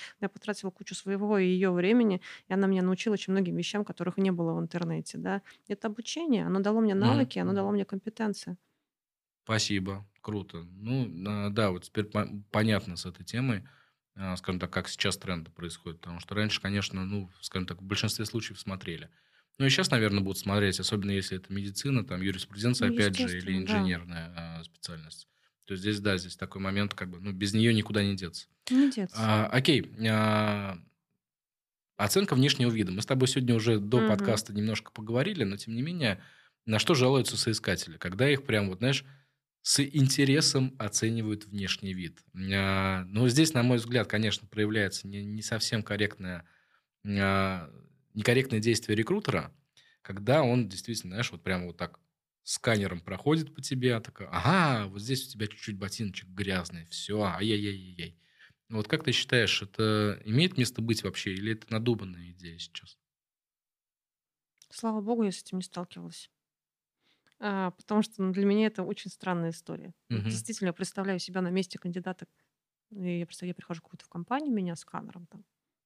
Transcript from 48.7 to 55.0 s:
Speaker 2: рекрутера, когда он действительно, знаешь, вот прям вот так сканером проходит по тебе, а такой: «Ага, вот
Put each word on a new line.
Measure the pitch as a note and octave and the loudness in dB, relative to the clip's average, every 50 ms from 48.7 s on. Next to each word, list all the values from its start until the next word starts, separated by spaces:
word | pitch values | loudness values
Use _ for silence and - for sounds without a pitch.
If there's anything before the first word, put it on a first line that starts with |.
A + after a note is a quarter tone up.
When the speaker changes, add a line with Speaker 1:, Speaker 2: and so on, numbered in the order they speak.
| A2+ A2 - - G#2+ | 2 2 2 0 0
Speaker 2:
рекрутера, | G#2 A2+ A2+ F#3 G#3+ G#3+ - G#2 F2 D#2+ F2 - _ _ _ _ _ _ _ _ _ _ | 2 2 2 0 -2 0 0 0 0 -2 -4 -12 _ _ _ _ _ _ _ _ _ _
когда | - F#2+ G2 G2+ A2+ C3+ D#3+ C#3+ | -12 -10 -6 0 4 4 6 6
он | A#2+ A#2+ B2 A#2 F#2+ | 4 4 2 0 0
действительно, | F#2 F#2 - - A2+ - - F2+ F2+ | -4 -10 -8 -8 -8 -8 -8 -8 -6
знаешь, | G#2+ A#2+ - - | -4 -4 -4 -6
вот | F2 - | -8 -4
прям | F#2 F#2 F#2 F2+ | -2 -2 -2 -2
вот | F2 E2 - | -6 -8 -8
так | F2 E2+ - - _ _ _ _ _ _ _ _ - | -8 -10 -10 -14 _ _ _ _ _ _ _ _ -10
сканером | - - - - B2 A2+ G#2 G2 F#2 F2 F2 - | -8 -8 -2 2 2 2 2 2 0 -2 -6 -8
проходит | - F#2+ F#2 - C#3+ D#3 D#3+ D#3 C3+ - | -8 -8 -2 2 2 4 4 2 -2 -8
по | - C3 | -12 -8
тебе, | - C#3 B2+ B2 B2+ A#2+ | -6 -4 0 0 2 0
а | A2+ | 0
такой: | - - - - G2 D2+ | -4 -8 -14 -14 -12 -6
«Ага, | - - E2+ C3+ F3+ F#3+ E3+ D3 C3 A2 G#2 G2 | -6 0 2 4 4 6 4 4 2 0 -2 -4
вот | F#2+ G2+ | -6 -8